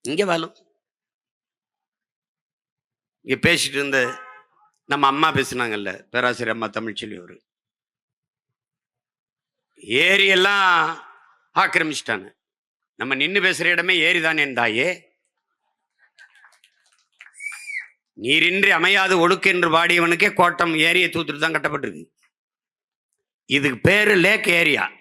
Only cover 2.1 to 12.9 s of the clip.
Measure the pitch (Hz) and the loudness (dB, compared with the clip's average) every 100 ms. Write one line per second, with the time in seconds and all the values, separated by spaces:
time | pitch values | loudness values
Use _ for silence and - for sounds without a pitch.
2.1 | _ _ _ _ _ _ _ _ _ _ | _ _ _ _ _ _ _ _ _ _
3.1 | _ - 127 - 170 139 139 143 135 123 | _ -8 -2 2 2 0 -4 -2 0 -2
4.1 | - - - _ _ _ _ _ 143 139 | -4 -18 -20 _ _ _ _ _ 2 2
5.1 | 139 160 143 127 123 117 107 98 95 - | 2 0 0 -4 -4 -4 -4 -8 -12 -8
6.1 | 120 123 117 117 113 110 107 113 101 107 | -2 -2 -2 -6 -4 -6 -6 -8 -10 -14
7.1 | 92 87 90 _ _ _ _ _ _ _ | -16 -20 -20 _ _ _ _ _ _ _
8.1 | _ _ _ _ _ _ _ _ _ _ | _ _ _ _ _ _ _ _ _ _
9.1 | _ _ _ _ _ _ _ - 123 170 | _ _ _ _ _ _ _ -2 2 4
10.1 | 196 196 185 190 202 190 170 156 165 - | 4 4 4 4 2 2 2 0 -6 -16
11.1 | - _ _ _ - 185 180 156 139 - | -20 _ _ _ -2 0 0 -2 -6 -6
12.1 | 107 95 _ _ _ _ _ _ | -8 -8 _ _ _ _ _ _